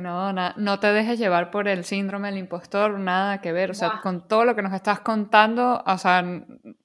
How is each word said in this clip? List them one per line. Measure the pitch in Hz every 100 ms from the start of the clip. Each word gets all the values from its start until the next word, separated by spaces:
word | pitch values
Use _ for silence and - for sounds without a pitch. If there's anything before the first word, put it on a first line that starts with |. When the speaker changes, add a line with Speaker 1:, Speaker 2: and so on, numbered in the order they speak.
Speaker 1:
no, | 180 175 196
na-, | 190 180 -
no | 208 202
te | 208
dejes | 208 220 240
llevar | 220 175 175
por | 208 202
el | 190
síndrome | 170 196 196 202 202
del | 196
impostor, | 185 175 - 202 208 202
nada | 190 185 196 196
que | 185
ver. | 170 190
O | 202
sea, | 175
Speaker 2:
Buah. | 170
Speaker 1:
con | 196 175 -
todo | 220 240
lo | 220
que |
nos | 196
estás | 185 208 202
contando, | - 220 202 214 214 233 247 247 -
o | 185
sea, | 190 180
n-, | 175 175 - - - -